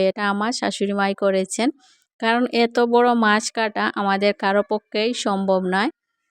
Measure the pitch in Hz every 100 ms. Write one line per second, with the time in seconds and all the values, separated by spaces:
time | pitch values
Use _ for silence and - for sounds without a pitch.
0 | 190 196 202 202 220 254 202 - 202 202
1 | 196 196 202 190 190 - 247 - _ _
2 | _ - 226 240 247 233 233 240 240 240
3 | 247 240 214 214 - - 220 208 214 -
4 | 202 196 202 196 202 202 - 214 _ 214
5 | 226 240 226 196 190 190 185 190 247 -
6 | _ _ _